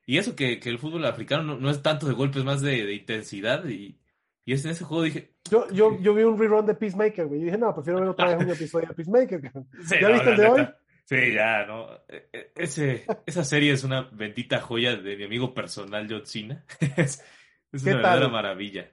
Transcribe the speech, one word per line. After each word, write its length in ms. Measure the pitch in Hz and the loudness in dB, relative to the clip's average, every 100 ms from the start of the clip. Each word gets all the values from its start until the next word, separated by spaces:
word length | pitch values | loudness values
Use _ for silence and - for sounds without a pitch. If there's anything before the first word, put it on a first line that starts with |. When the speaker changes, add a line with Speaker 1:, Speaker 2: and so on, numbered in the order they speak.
| - | -2
Speaker 1:
Y 120 | 143 | -2
eso 180 | 214 - | -2 -2
que, 240 | 131 117 | -2 -2
que 80 | 120 | -6
el 100 | 117 | -6
fútbol 260 | 151 165 135 | -6 -2 -2
africano 360 | 113 110 147 | -4 -4 -2
no, 140 | 156 131 | -2 -2
no 120 | 135 | -2
es 120 | 143 | 0
tanto 240 | 156 151 156 | 0 0 -2
de 60 | |
golpes, 300 | 117 139 139 | 0 0 0
más 160 | 131 139 | -2 -2
de, 240 | 143 123 | 0 0
de 100 | 101 | -2
intensidad, 720 | 104 - 110 104 101 107 147 175 | -6 -6 -8 -6 -6 -2 -2 -4
y, 320 | 101 98 - _ _ _ _ | -8 -12 -20 _ _ _ _
y 80 | - | -4
es 120 | 135 | -4
en 80 | 156 | -4
ese 120 | 165 | -8
juego 180 | 135 160 | -4 -2
dije, 320 | 160 151 - _ - | -2 -2 -12 _ 0
Speaker 2:
Yo, 180 | 220 - | 0 2
yo, 180 | 196 214 | 4 4
Speaker 1:
"Ok". 120 | 196 | 4
Speaker 2:
yo 120 | 190 | 2
vi 80 | 208 | 6
un 140 | 226 214 | 4 4
rerun 280 | 220 214 214 | 4 4 2
de 80 | |
Peacemaker, 520 | 202 214 190 214 214 156 | -2 -4 0 0 0 -4
güey. 140 | 147 | -2
Yo 60 | 170 | -2
dije, 120 | 202 | 0
"No, 160 | 226 | 0
prefiero 260 | 165 143 180 | -2 -2 0
ver 80 | 190 | 0
otra 260 | 185 175 170 | 2 2 2
vez 80 | |
un 60 | 180 | 0
Speaker 1:
<laughs> 0 | |
Speaker 2:
episodio 380 | 160 156 165 165 | -2 -2 -4 -4
de 60 | |
Peacemaker, 460 | 165 165 240 262 175 | -6 2 2 2 -2
cabrón". 280 | 135 135 135 - 170 | -8 -14 -16 -14 0
Speaker 1:
Sí, 100 | 175 | 4
Speaker 2:
¿Ya 80 | 202 | 6
Speaker 1:
no, 60 | |
Speaker 2:
viste 120 | 233 254 | 6 6
Speaker 1:
la 60 | |
Speaker 2:
el 40 | 208 | 8
de 60 | 214 | 8
Speaker 1:
neta. 60 | |
Speaker 2:
hoy? 140 | 262 285 - _ _ _ | 6 4 -4 _ _ _
Speaker 1:
Sí, 260 | 131 123 | 2 2
ya, 320 | 107 110 110 101 | 4 2 2 -2
¿no? 220 | 110 - - - | -8 -12 -18 -18
E-, 200 | 78 _ | -20 _
e-, 200 | 120 - - | -16 -14 -8
ese, 480 | 170 - 143 117 - 208 - | -8 -2 -2 -2 -6 -8 -6
esa 180 | 175 | -6
serie 280 | 139 147 147 | 0 2 4
es 120 | 135 | 2
una 180 | 135 131 127 | 0 -4 -6
bendita 500 | 107 107 113 117 120 | -10 -8 -8 -4 -4
joya 360 | - 117 120 110 | -2 -2 0 -2
de 200 | 95 101 | -6 -10
mi 80 | |
amigo 280 | 101 117 127 | -8 -4 -4
personal, 520 | 123 87 - 98 107 107 | -6 -8 -10 -10 -10 -8
John 180 | 110 - | -10 -10
Cena. 380 | 110 107 143 _ - | -12 -12 -14 _ -6
<laughs> 160 | 139 - | -4 0
Es, 260 | 139 - - - _ _ _ | -2 -4 -16 -20 _ _ _
es 100 | 143 | -6
Speaker 2:
¿Qué 80 | 143 | -2
Speaker 1:
una 60 | 196 | 2
verdadera 300 | 202 170 131 | 4 4 2
Speaker 2:
tal? 60 | |
Speaker 1:
maravilla. 580 | 113 98 95 101 95 87 | 0 -4 -6 -8 -10 -14